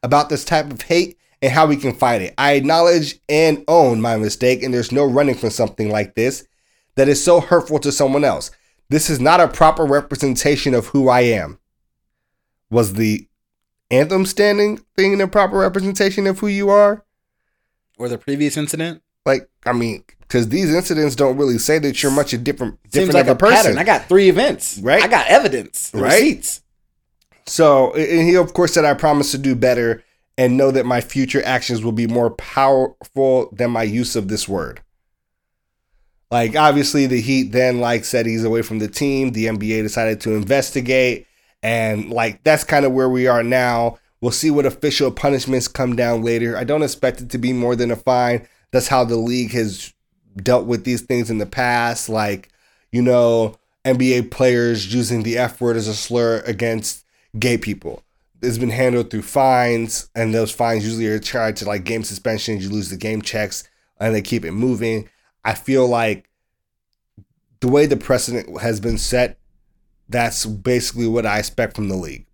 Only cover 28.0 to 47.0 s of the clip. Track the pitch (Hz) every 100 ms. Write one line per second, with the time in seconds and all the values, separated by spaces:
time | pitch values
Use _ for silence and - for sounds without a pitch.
28 | 156 170 165 180 170 - 175 175 151 139
29 | 156 147 143 135 139 120 127 123 117 110
30 | _ _ _ - 127 127 135 131 123 123
31 | - 139 131 143 - 127 - 120 113 110
32 | 117 120 117 - - - 135 135 131 _
33 | - - 135 127 - 101 120 117 110 113
34 | 120 120 95 107 - 95 71 58 - _
35 | _ _ _ _ _ _ _ _ _ _
36 | _ _ _ 120 117 135 151 143 139 147
37 | 135 123 113 135 127 120 127 123 120 117
38 | - 123 113 113 113 113 107 110 107 -
39 | 143 135 131 110 110 110 107 110 107 120
40 | 113 110 110 107 101 139 135 127 123 131
41 | 127 107 - _ _ _ 117 113 110 107
42 | 104 117 113 98 156 151 - 151 139 131
43 | 131 127 127 120 117 127 123 120 120 -
44 | _ _ 120 - 156 147 135 - 143 -
45 | 135 123 143 139 123 131 - - 127 120
46 | 120 117 117 117 117 113 120 151 151 -